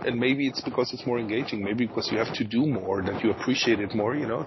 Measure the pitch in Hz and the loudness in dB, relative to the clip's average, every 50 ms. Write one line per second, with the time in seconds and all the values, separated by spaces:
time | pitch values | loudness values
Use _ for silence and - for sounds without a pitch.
0 | - 127 123 117 120 131 135 139 139 131 131 - - 131 117 - 120 - - - | -2 -2 0 2 2 2 2 2 0 -2 -2 -2 -6 -4 0 0 0 0 -2 -6
1 | - 123 120 120 113 104 107 117 143 - - 107 98 98 107 117 123 110 - 117 | -2 -2 -2 0 0 0 -2 -2 -2 -2 -4 -4 -2 -2 0 0 0 0 0 -2
2 | 104 - 110 110 113 - - - 117 104 113 117 143 156 131 98 92 95 95 98 | -2 -2 0 0 0 0 0 -2 -2 0 2 2 2 4 2 0 0 0 0 0
3 | 92 98 98 87 - 110 101 - - 127 127 - - 123 113 101 104 98 - 110 | 0 0 -2 2 2 2 2 2 2 0 2 2 4 2 4 2 2 -2 0 0
4 | 104 113 135 147 147 110 113 143 156 | 0 0 0 0 -2 -2 -2 -4 -4